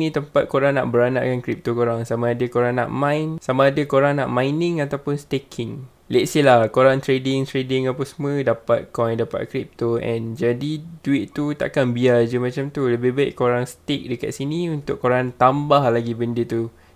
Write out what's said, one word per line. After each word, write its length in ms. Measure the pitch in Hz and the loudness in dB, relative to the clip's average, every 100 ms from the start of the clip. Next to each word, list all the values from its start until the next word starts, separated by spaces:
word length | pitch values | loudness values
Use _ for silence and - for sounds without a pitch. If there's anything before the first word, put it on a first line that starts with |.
| 160 | 0
ni 20 | |
tempat 320 | 151 147 143 - | -2 -2 -2 0
korang 320 | 139 139 139 | 2 2 0
nak 80 | 123 | 0
beranakkan 480 | 120 123 127 127 127 | 2 2 2 0 -2
crypto 320 | 120 113 123 | -4 -6 -4
korang. 320 | 120 117 117 113 | 0 0 -2 -2
Sama 240 | 117 120 | -2 0
ada 160 | 120 123 | 0 0
korang 320 | 120 123 123 | 0 0 0
nak 160 | 117 | -2
mine, 480 | 123 143 151 156 160 | 0 0 0 -2 -6
sama 320 | - 127 139 | -2 2 2
ada 80 | 139 143 | 2 0
korang 320 | 139 143 143 | 2 2 2
nak 80 | 127 | 0
mining 480 | 123 135 156 175 165 | 0 0 0 0 -2
ataupun 400 | 143 143 143 143 | -2 -4 -4 -6
staking. 720 | - 135 - - 113 117 131 _ - | -4 -6 -6 -10 -8 -10 -16 _ -2
Let's 240 | 120 - | 0 2
say 160 | 156 139 | 4 6
lah, 240 | 120 110 | 6 6
korang 320 | 131 131 135 | 4 4 4
trading, 400 | 139 131 131 135 | 2 0 0 -2
trading 480 | 135 135 131 131 131 | -2 -4 -2 -2 -2
apa 160 | 139 135 | -4 -8
semua, 320 | - 143 143 127 | -6 -4 0 0
dapat 480 | 113 - 117 - | 0 0 -2 -2
coin, 240 | - 117 113 | -2 -2 0
dapat 320 | 117 - - | -2 -4 -6
crypto 480 | 131 - - 117 117 | -6 -8 -4 -2 0
and 400 | 110 113 113 110 | -2 -4 -6 -2
jadi 400 | 120 123 147 156 165 165 | -2 0 -4 -8 -10 -10
duit 320 | - 139 - | -2 -2 -2
tu 240 | - 147 147 | -4 -4 -2
takkan 320 | - 151 127 | -2 0 0
biar 320 | 120 123 120 117 | 2 4 4 4
je 80 | 123 | 0
macam 320 | 123 135 139 | -2 -4 -6
tu. 160 | 147 127 | -2 -2
Lebih 320 | 120 127 131 | 0 0 0
baik 140 | 135 | -2
korang 320 | - 123 123 127 | 0 0 0 -2
stake 400 | - - 143 - | -8 -6 -6 -4
dekat 240 | 120 - | -6 -6
sini 400 | - 139 165 170 | -6 -6 -4 -4
untuk 320 | 151 139 139 | -4 -6 -4
korang 320 | 123 127 127 | 0 0 0
tambah 480 | - 127 143 147 143 | 2 2 2 2 2
lagi 320 | 127 117 117 | 4 0 -2
benda 320 | 113 120 117 117 | -4 -4 -2 -2
tu. 240 | 113 117 - - | -4 -4 -10 -20